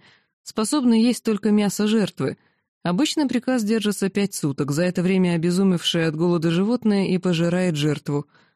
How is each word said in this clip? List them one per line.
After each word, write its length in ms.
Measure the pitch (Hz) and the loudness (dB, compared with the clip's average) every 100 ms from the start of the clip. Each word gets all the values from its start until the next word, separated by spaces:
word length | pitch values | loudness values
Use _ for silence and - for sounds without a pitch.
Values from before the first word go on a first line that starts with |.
| _ _ _ _ | _ _ _ _
способны 500 | - - 214 302 247 | -10 -6 -2 2 4
есть 300 | 226 233 226 | 4 4 0
только 280 | - 208 214 | -2 -2 2
мясо 360 | 208 208 - 208 | 2 2 0 0
жертвы», 500 | 220 180 - 131 123 _ _ _ _ 165 | 0 0 -2 -6 -6 _ _ _ _ -4
Обычно 420 | 180 302 - 269 | 0 0 0 -2
приказ 360 | 240 254 254 | -2 -2 -2
держится 460 | 202 226 202 202 190 | 0 0 -2 -2 -2
пять 260 | 202 196 - | -2 -2 -2
суток, 340 | 151 139 143 | -4 -4 -4
за 140 | 143 | 0
это 180 | 180 175 | 0 0
время 320 | 180 190 180 | 0 2 2
обезумевшее 720 | 170 170 180 196 175 - 170 165 | 0 0 2 2 0 -2 0 0
от 100 | 156 | 0
голода 360 | 175 175 165 | 0 0 0
животное 560 | 170 202 240 220 202 185 | 0 0 0 0 0 0
и 100 | 180 | 0
пожирает 580 | 180 165 170 180 180 151 | 0 0 0 0 0 0
жертву. 520 | 151 143 - 143 - _ _ | 0 -2 -4 -6 -6 _ _